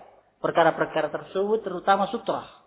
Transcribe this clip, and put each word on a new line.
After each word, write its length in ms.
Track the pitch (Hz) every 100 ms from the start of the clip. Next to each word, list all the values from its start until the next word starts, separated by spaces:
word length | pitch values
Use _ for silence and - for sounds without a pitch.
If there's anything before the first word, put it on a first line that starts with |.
| - _ _ _
perkara-perkara 680 | - 160 160 156 156 160 151
tersebut, 540 | 156 - 190 202 220
terutama 460 | 196 180 - 196 190
sutra. 340 | 233 - 139 - -